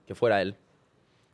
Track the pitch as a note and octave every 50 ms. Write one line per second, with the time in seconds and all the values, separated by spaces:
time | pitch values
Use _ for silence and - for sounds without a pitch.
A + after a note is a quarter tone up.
0 | _ - G2 - A#2+ A#2 G#2 G2 F#2 F#2+ G2 _ _ _ _ _ _ _ _ _
1 | _ _ _ _ _ _